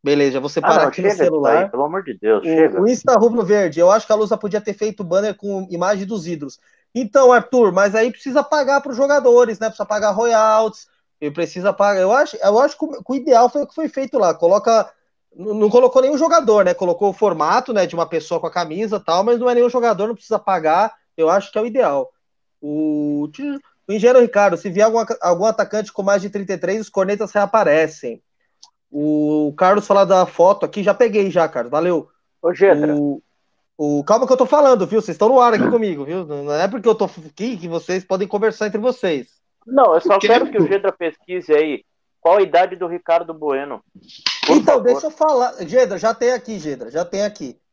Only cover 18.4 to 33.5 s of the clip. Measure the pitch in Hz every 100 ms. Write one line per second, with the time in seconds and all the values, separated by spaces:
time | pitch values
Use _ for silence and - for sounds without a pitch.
18.4 | 165 180 165 165 220 202 - 170 214 240
19.4 | 247 240 240 247 233 185 214 233 - 214
20.4 | 208 185 156 165 220 - _ - 160 190
21.4 | 190 208 233 226 185 139 127 _ _ _
22.4 | _ _ 147 151 156 151 147 147 151 147
23.4 | 285 277 _ _ - 208 233 254 233 202
24.4 | 202 170 202 180 220 226 220 226 175 175
25.4 | 214 220 202 214 208 - 196 202 196 202
26.4 | 196 185 - 214 208 - 190 208 208 208
27.4 | 202 220 196 151 156 156 123 117 _ _
28.4 | _ _ _ _ _ 147 151 151 151 151
29.4 | 151 147 185 208 202 196 190 185 180 -
30.4 | 175 196 151 208 196 196 240 208 196 170
31.4 | 160 131 120 147 170 165 - _ _ _
32.4 | - 175 196 147 151 147 143 139 _ _
33.4 | _